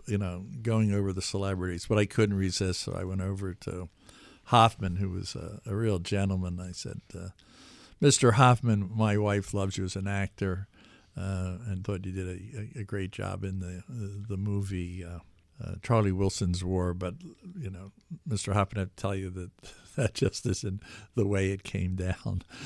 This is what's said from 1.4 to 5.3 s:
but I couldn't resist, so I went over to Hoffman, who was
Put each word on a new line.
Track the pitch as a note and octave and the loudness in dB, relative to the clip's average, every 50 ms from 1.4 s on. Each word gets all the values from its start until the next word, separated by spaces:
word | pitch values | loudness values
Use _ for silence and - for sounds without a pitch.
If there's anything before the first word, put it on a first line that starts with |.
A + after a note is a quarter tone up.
| G2 G2 F#2+ F2+ F2+ F#2 F2 F2+ - | -2 0 -2 -2 -2 -2 -4 -6 -2
but | - G#2+ | 0 2
I | G#2 G#2 | 2 2
couldn't | G2+ - - A2 G#2 G2+ | 2 4 2 2 4 4
resist, | F#2+ F#2+ F#2 F2+ - G2 F#2 F2+ - - | 2 2 0 0 0 0 0 0 -2 -4
so | - F2 | -4 -4
I | F2 F#2 | -4 -4
went | F#2 F#2+ F#2+ F#2 | -4 -4 -4 -4
over | G2 G2 F#2+ G2 F#2 F#2 | -4 -4 -4 -6 -8 -8
to | - - - - F2+ F#2 - - _ - - - - - - - - _ | -8 -10 -8 -8 -8 -10 -12 -14 _ -20 -20 -20 -20 -20 -20 -20 -20 _
Hoffman, | - B2 A#2 A2+ A2+ - - G2 F#2 F2+ | 4 8 8 8 8 6 2 -2 -2 0
who | F#2+ G2 F#2 | 0 -2 -2
was | F2+ F#2 F#2+ - | -2 -6 -6 -8